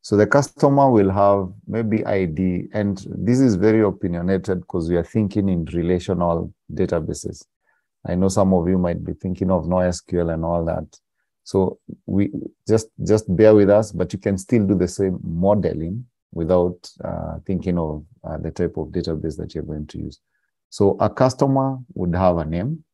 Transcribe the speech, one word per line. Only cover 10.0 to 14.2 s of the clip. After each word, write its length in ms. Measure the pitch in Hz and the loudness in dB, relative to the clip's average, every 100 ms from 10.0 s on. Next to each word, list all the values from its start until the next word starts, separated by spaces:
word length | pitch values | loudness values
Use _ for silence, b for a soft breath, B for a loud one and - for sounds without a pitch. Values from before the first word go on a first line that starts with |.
Q 200 | _ 87 | _ -2
L 100 | 85 | -2
and 120 | 80 | -2
all 220 | 82 85 | -2 -2
that. 220 | 82 82 80 _ _ _ _ _ | -2 -6 -8 _ _ _ _ _
So 340 | - 98 95 - _ - - | -4 0 0 -4 _ -18 -4
we 240 | 95 101 - - _ - | -2 -2 -4 -12 _ 0
just, 220 | 110 - - | 0 0 -10
just 300 | - 107 - 90 | 0 0 0 4
bear 180 | 107 | 8
with 140 | 107 98 | 8 6
us, 240 | 101 110 | 4 2
but 200 | 87 90 | -4 -6
you 60 | |
can 200 | 101 | -4